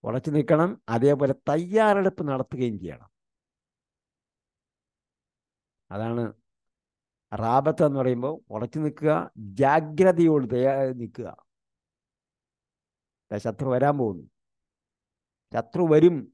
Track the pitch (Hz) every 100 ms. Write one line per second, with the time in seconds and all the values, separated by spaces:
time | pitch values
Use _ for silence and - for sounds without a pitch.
0 | 110 123 156 147 131 151 175 220 - 117
1 | 135 143 139 135 - 151 175 208 214 202
2 | 190 185 151 131 127 131 123 101 85 64
3 | - _ _ _ _ _ _ _ _ _
4 | _ _ _ _ _ _ _ _ _ _
5 | _ _ _ _ _ _ _ _ _ 101
6 | 113 120 113 107 _ _ _ _ _ _
7 | _ _ _ 101 113 127 143 151 151 139
8 | 127 120 131 160 _ 107 104 156 151 147
9 | 151 156 - - 104 95 135 156 151 151
10 | 185 170 165 151 123 123 131 139 131 127
11 | 110 - 101 - _ _ _ _ _ _
12 | _ _ _ _ _ _ _ _ _ _
13 | _ _ _ 104 113 104 135 123 143 143
14 | 117 90 65 _ _ _ _ _ _ _
15 | _ _ _ _ _ 117 - 170 170 156
16 | 170 156 107